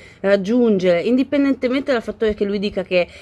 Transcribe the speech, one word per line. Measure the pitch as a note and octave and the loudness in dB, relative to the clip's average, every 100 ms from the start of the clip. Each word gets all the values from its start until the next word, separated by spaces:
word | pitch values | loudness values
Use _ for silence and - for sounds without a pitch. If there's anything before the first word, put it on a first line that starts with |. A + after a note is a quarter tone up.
| - - | -20 -6
raggiungere, | G3 G3+ F#3 B3 A#3 G3 F3+ E3+ | 0 0 2 2 2 2 2 2
indipendentemente | F#3+ B3+ C4+ D4 C#4 C4+ B3 C4+ C#4+ | 2 0 0 0 0 0 -2 -2 -2
dal | B3 | -4
fattore | A3 G#3 A3 | -4 -4 -4
che | G#3 G3+ | -2 -4
lui | G3+ | -2
dica | G3+ G3 | -4 -4
che, | F3+ F3+ E3+ - | -2 0 -2 -6